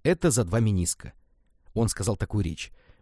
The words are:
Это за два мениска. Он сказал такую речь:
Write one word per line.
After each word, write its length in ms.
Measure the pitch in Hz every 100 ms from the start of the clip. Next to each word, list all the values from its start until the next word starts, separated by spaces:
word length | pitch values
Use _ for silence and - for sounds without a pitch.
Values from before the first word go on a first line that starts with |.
Это 260 | 156 180 170
за 140 | 120
два 160 | 87 117
мениска. 540 | 110 95 85 - - - _ _ _ _ -
Он 140 | 107 113
сказал 300 | - 101 98
такую 260 | - 104
речь: 300 | 82 80 - - _ -